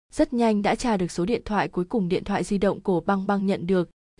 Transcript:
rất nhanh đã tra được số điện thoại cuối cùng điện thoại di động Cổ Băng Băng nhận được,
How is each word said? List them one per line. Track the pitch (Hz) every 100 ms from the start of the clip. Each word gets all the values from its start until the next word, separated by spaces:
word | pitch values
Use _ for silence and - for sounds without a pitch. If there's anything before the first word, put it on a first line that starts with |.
| _
rất | - 311
nhanh | 240 226 208
đã | 202
tra | 226 247 202
được | 175
số | -
điện | 180 240
thoại | - 202 151
cuối | -
cùng | 180 240 175
điện | 185
thoại | - 196
di | 180 202
động | 196 190
Cổ | - 175 180
Băng | 196 196
Băng | 202 196
nhận | 190 175
được, | 185 170 _ _